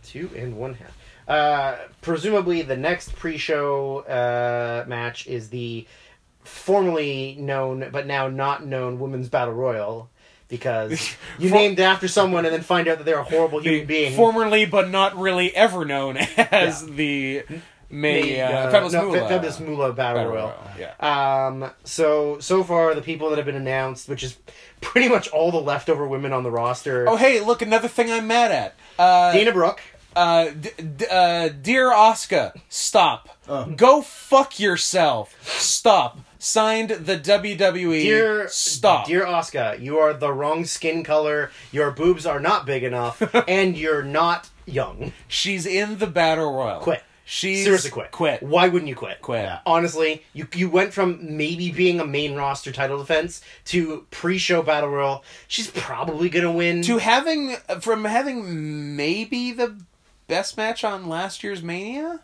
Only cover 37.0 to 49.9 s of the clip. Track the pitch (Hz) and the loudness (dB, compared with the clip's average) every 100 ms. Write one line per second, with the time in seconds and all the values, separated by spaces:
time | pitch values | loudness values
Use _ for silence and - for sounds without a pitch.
37 | 160 180 147 202 202 185 190 175 175 160 | -2 -4 2 2 2 2 2 2 0 2
38 | 190 220 220 214 196 - - 139 208 151 | 4 4 4 0 -4 -4 -4 2 4 4
39 | 147 175 180 170 - 139 113 - 127 156 | 2 0 2 -2 -2 -4 -2 -4 -2 2
40 | 151 143 143 135 147 165 - - 165 165 | 2 2 -2 -2 -2 -2 -4 -4 -4 -4
41 | 151 151 151 147 143 - - 139 143 135 | 0 0 2 -2 -4 -10 -8 -2 -2 2
42 | 170 170 160 143 156 202 135 135 123 123 | 0 2 -2 -2 0 0 -2 -4 -2 -2
43 | 120 - 214 240 202 190 190 165 156 151 | -4 -4 2 2 2 0 0 0 -2 -2
44 | 139 151 170 170 - - - 131 101 90 | -2 0 0 0 -6 -20 -8 -6 -6 -8
45 | 139 - - - 190 190 170 190 208 208 | -12 -12 -8 -4 -2 -4 -2 -2 -2 -4
46 | 208 160 165 160 156 135 120 85 123 123 | -2 2 2 2 0 -2 -4 -2 -2 -2
47 | _ _ - - 190 196 202 190 139 123 | _ _ -10 -6 -2 0 4 4 2 -8
48 | - - 160 120 139 170 180 175 151 127 | -12 0 0 0 2 4 6 4 -2 -8
49 | 101 90 - 117 98 90 170 165 170 | -10 -10 -6 -4 -4 -4 0 2 2